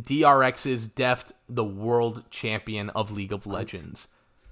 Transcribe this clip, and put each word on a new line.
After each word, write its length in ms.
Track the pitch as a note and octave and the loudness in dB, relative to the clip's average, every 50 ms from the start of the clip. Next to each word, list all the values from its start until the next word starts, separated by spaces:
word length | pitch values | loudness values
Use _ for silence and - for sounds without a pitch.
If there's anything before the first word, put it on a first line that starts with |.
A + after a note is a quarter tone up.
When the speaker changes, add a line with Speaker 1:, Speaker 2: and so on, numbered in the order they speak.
| A#2 | -4
Speaker 1:
D 200 | - C#3 D3+ D#3 | -2 2 6 8
R 180 | D3 C#3 C3+ C3 | 8 8 8 6
X's 440 | B2+ B2 - - C#3 B2+ A2+ A2+ | 4 2 0 -2 -2 -2 -2 -4
Deft, 460 | G#2+ - - B2+ B2+ B2 - - - - _ _ - | -6 -4 0 2 2 0 0 -4 -12 -20 _ _ -6
the 160 | B2 A#2+ G#2+ | -2 -2 -2
world 580 | G2+ F#2+ G2 G#2+ A#2 A#2+ A#2+ A#2 A#2 A2 A#2+ - _ | -2 -4 -4 0 2 2 2 2 0 -2 -6 -14 _
champion 580 | - - - A2 G#2+ G#2+ - A2 G#2+ G#2 G#2 G#2 | -12 -6 -4 -4 -4 -4 -4 -6 -6 -6 -6 -4
of 200 | - A2 G#2 G#2+ | -2 -2 -2 -2
League 220 | G#2 G2+ G2 F#2+ G#2 | -4 -6 -6 -6 -6
of 120 | G2 - | -6 -6
Speaker 2:
Let's 280 | G2+ F#2+ F2+ G2+ - G2 | -6 -6 -6 -6 -6 -10
Speaker 1:
Legends. 340 | F2 D#2 D#2+ - - - - _ _ _ _ _ _ _ - | -12 -12 -14 -16 -16 -18 -20 _ _ _ _ _ _ _ -20